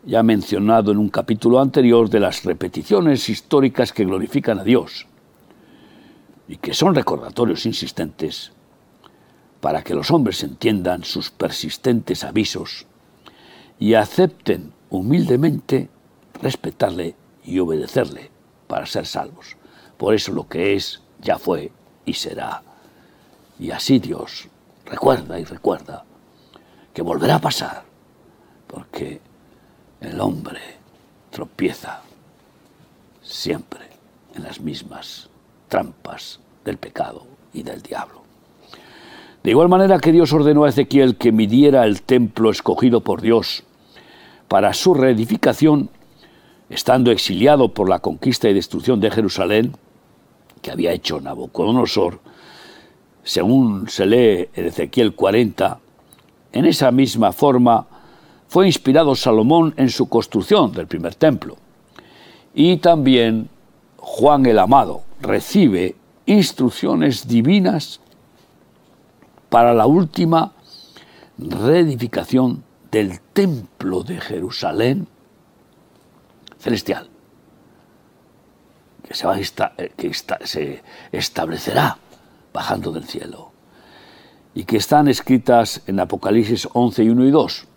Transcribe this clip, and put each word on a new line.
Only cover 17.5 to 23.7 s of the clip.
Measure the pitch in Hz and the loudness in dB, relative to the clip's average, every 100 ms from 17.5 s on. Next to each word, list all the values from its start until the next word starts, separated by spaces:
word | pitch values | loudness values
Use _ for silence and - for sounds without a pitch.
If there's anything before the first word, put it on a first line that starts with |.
| 90 | -2
obedecerle | 85 78 - 123 82 - - _ _ _ _ | -2 -4 -4 -4 -4 -8 -20 _ _ _ _
para | - - | -10 -8
ser | 104 80 | -10 -8
salvos. | - - 156 - - _ _ _ _ | -10 -12 -16 -20 -20 _ _ _ _
Por | 101 107 | -2 -2
eso | - | -2
lo | - - | -8 -8
que | 80 98 98 | -6 -2 -4
es, | - - _ _ | -6 -14 _ _
ya | - 90 | -6 -4
fue | - 87 87 _ _ _ - | -4 -6 -8 _ _ _ -10
y | - | -8
será. | - - 62 - _ _ _ _ _ _ _ _ _ _ | -10 -12 -12 -14 _ _ _ _ _ _ _ _ _ _
Y | 80 | -12